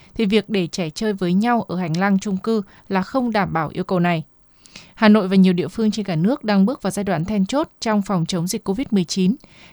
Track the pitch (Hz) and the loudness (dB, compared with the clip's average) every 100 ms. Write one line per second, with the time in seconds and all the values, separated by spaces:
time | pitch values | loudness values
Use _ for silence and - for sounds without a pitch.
0 | - - 220 214 196 202 165 - 160 - | -12 -2 0 2 0 -2 -2 -4 -6 -4
1 | 220 196 175 180 240 233 - 175 175 165 | -4 -2 0 2 2 0 -2 -4 -4 -2
2 | 196 196 214 190 - 226 196 - - 190 | 0 0 0 -4 -2 -2 -4 -12 -6 -4
3 | 185 269 240 214 170 156 151 - 180 185 | -2 -2 0 0 -2 -2 -4 -4 -2 0
4 | 175 170 - _ _ _ - - - - | 2 0 -6 _ _ _ -20 -20 -16 2
5 | 214 214 185 190 185 180 139 - 220 214 | 4 6 4 4 4 4 -2 -2 -2 -2
6 | 202 160 185 285 214 202 196 285 196 202 | -4 0 0 0 0 2 2 0 -4 -4
7 | 202 165 175 208 190 269 330 - 226 208 | -2 -2 -2 -2 0 -2 -4 -4 -2 -2
8 | 196 190 165 185 175 220 - 196 277 196 | 0 -2 -2 -2 -2 -4 -4 -4 0 0
9 | 170 - 185 269 - - - | 0 0 2 0 -4 -20 -10